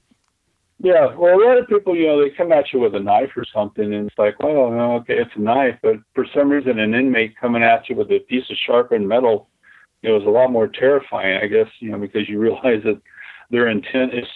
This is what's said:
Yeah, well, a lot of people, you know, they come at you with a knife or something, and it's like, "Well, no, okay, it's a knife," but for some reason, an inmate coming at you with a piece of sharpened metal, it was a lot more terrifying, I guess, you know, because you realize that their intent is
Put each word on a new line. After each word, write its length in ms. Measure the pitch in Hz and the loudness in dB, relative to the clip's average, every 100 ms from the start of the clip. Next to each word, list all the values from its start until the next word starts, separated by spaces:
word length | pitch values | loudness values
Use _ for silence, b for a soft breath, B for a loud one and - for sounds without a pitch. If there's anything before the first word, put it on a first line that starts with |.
| _ _ _ _ _ _ _ - | _ _ _ _ _ _ _ -4
Yeah, 320 | 185 165 135 | 2 4 2
well, 240 | 170 175 190 | 2 4 6
a 60 | |
lot 140 | 233 254 | 6 4
of 100 | - | 2
people, 260 | 208 190 | -2 0
you 120 | 170 156 | 0 2
know, 160 | 147 | 2
they 60 | 143 | 0
come 200 | 160 175 | 0 0
at 200 | 151 139 | 0 0
you 80 | 127 | 0
with 140 | 113 | 0
a 60 | 98 | 0
knife 300 | 101 104 135 120 | 0 0 0 -6
or 80 | 117 | -8
something, 380 | 107 101 - 104 | -4 -4 -4 -4
and 140 | 104 104 | -4 -6
it's 120 | - | -2
like, 240 | 104 - | -2 0
"Well, 280 | 147 147 120 | -2 2 0
no, 240 | 117 120 120 | 0 -2 -2
okay, 220 | 117 120 | -2 -2
it's 120 | 120 107 | -4 -4
a 40 | |
knife," 360 | 104 139 127 - | 0 0 0 -2
but 140 | 110 110 _ | -2 -2 _
for 120 | 135 117 | -6 -4
some 140 | 143 143 | 0 0
reason, 300 | 143 127 113 | 0 -2 -2
an 160 | 107 | 0
inmate 420 | 117 135 117 107 - | 0 0 0 -2 -4
coming 240 | 123 117 | -4 2
at 260 | 117 117 - | 2 2 0
you 60 | 113 | -4
with 140 | 101 | 0
a 100 | 98 | -2
piece 280 | - 127 127 | -2 -6 -6
of 60 | 104 - | -8 0
sharpened 400 | 123 120 117 190 | 0 2 -2 0
metal, 440 | 123 120 104 - _ b b b _ | 0 2 0 -4 _ b b b _
it 80 | 110 | -2
was 120 | 107 | 0
a 60 | 104 | 2
lot 200 | 117 127 | 2 2
more 160 | 117 104 | 2 -2
terrifying, 720 | - 131 139 - 107 95 95 | 0 2 2 -2 -4 -2 -2
I 40 | 104 | 0
guess, 220 | 110 110 - | 0 -2 -6
you 100 | 113 | -10
know, 80 | 104 | -8
because 280 | 98 110 104 | -6 -6 -6
you 80 | 104 | -2
realize 420 | 113 - 131 110 | -2 0 0 0
that 140 | 110 101 _ B B B B | -2 -6 _ B B B B
their 180 | 120 117 | -2 0
intent 460 | 104 - 131 127 | -2 -4 -4 -4
is 100 | 120 117 | -6 -10